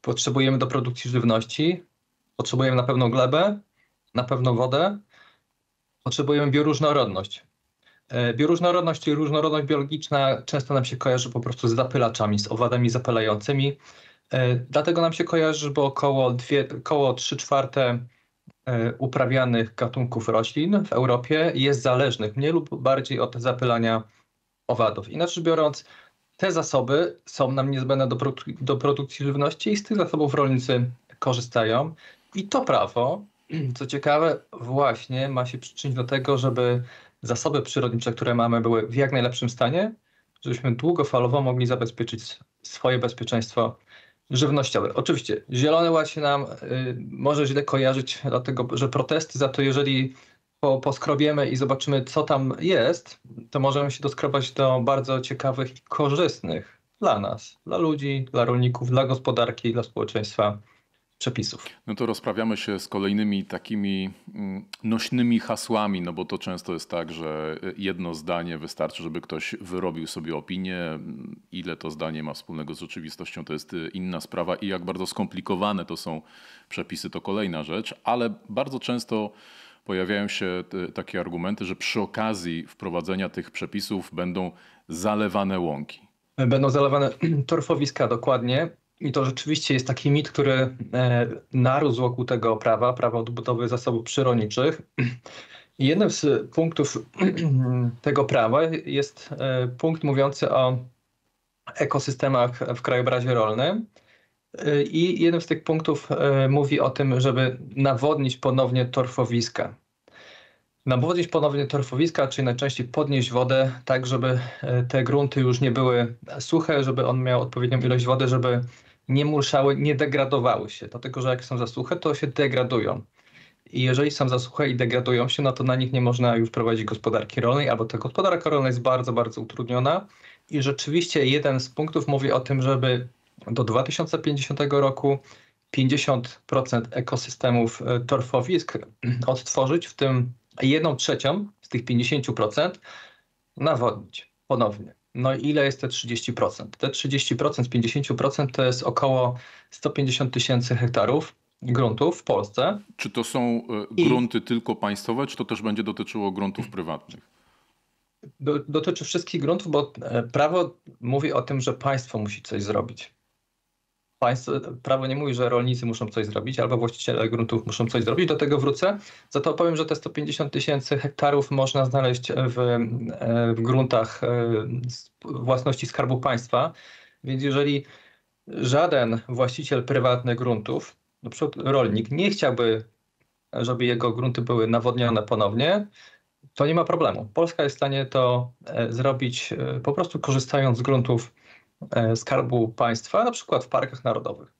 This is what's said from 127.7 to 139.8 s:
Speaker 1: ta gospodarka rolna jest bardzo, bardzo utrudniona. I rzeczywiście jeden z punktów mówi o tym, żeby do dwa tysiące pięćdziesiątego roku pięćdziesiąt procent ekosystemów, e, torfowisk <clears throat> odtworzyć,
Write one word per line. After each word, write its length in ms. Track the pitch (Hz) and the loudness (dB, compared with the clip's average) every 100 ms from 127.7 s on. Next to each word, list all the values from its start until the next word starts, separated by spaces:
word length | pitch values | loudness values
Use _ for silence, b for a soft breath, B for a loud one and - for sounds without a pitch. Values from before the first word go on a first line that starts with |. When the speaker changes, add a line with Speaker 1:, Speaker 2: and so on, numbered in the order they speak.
| 113 | 0
Speaker 1:
ta 140 | 113 110 | -2 -4
gospodarka 520 | 131 - 190 170 160 | -4 0 2 2 2
rolna 160 | 147 131 | 2 2
jest 160 | 120 | 2
bardzo, 300 | 127 127 127 | 2 2 2
bardzo 280 | 120 113 113 | 0 0 -4
utrudniona. 640 | 113 - 120 123 135 180 208 B B B - | -10 -8 -2 0 2 0 -2 B B B -6
I 120 | 151 | -2
rzeczywiście 640 | 135 139 143 170 170 151 131 | 0 -2 0 0 2 2 2
jeden 340 | 147 143 131 | 2 2 0
z 80 | 127 | -2
punktów 400 | - 156 156 139 | -4 -2 -2 0
mówi 240 | 139 139 | 0 2
o 80 | 127 | 0
tym, 220 | 127 135 | 0 0
żeby 460 | 131 131 127 123 123 _ _ _ - | 2 2 2 0 -2 _ _ _ -6
do 180 | 117 | -2
dwa 180 | 110 117 | 2 2
tysiące 360 | 131 - 160 - | 0 -2 -2 -2
pięćdziesiątego 600 | 156 143 135 135 143 143 | 0 -2 -2 -2 2 4
roku 380 | 139 139 143 139 - B B B _ | 2 2 0 0 -4 B B B _
pięćdziesiąt 720 | - 131 143 - 127 123 - - | 2 2 2 2 0 -2 -12 -2
procent 420 | 135 131 117 117 | -2 2 0 -2
ekosystemów, 920 | 131 123 127 - - 127 120 117 - | -4 -4 -4 -6 -2 2 4 2 -2
e, 180 | 123 123 | -2 -2
torfowisk 800 | 120 127 120 127 127 180 - - - _ | 0 0 2 0 2 0 -2 -8 -10 _
<clears throat> 260 | 120 123 117 | -2 -2 0
odtworzyć, 600 | 127 - - 131 170 | -2 -2 0 2 0